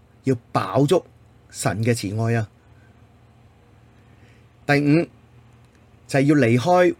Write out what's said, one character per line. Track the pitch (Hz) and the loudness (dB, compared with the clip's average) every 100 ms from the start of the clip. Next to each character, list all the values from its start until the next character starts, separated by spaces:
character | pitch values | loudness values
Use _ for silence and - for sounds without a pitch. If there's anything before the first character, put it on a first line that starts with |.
| _ _ 131 | _ _ -6
要 | 127 _ | -6 _
飽 | - 95 107 147 | -6 -2 0 0
足 | 180 - _ _ _ _ | 0 -2 _ _ _ _
神 | - 117 95 | -8 -6 -4
嘅 | 113 117 | -4 -4
慈 | 98 107 | -4 -4
愛 | 113 117 | -2 -4
啊。 | 110 _ _ - _ _ _ _ _ _ _ _ _ _ _ _ _ _ - _ _ _ - | -6 _ _ -20 _ _ _ _ _ _ _ _ _ _ _ _ _ _ -20 _ _ _ -2
第 | 143 | 0
五 | 143 156 165 - _ - _ _ _ _ _ _ - | 2 0 -2 -12 _ -20 _ _ _ _ _ _ -6
就 | 139 | -2
係 | |
要 | 139 151 | 2 2
離 | 117 120 | 2 2
開 | 165 180 180 | 2 2 2